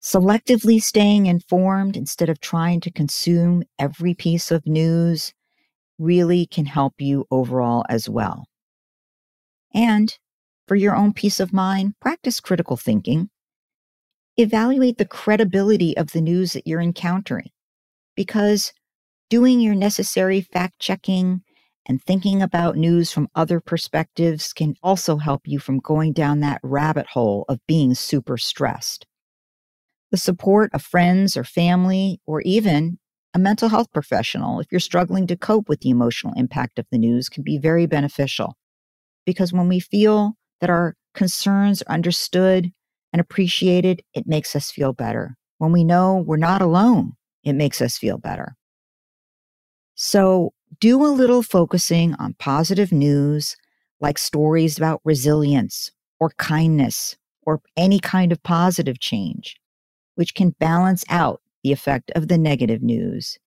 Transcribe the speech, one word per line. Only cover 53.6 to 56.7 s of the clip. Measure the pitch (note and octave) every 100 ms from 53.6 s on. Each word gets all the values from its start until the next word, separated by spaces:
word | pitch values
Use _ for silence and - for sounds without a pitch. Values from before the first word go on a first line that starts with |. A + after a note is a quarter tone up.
| _ _ _ _
like | D3 D3
stories | - D3+ D3+ D#3+ D#3+ D3+
about | D#3+ D#3+
resilience | - D3+ C3 D3+ D3 C#3+ G2+ - - _ _ _
or | D#3+ _
kindness | - D#3 E3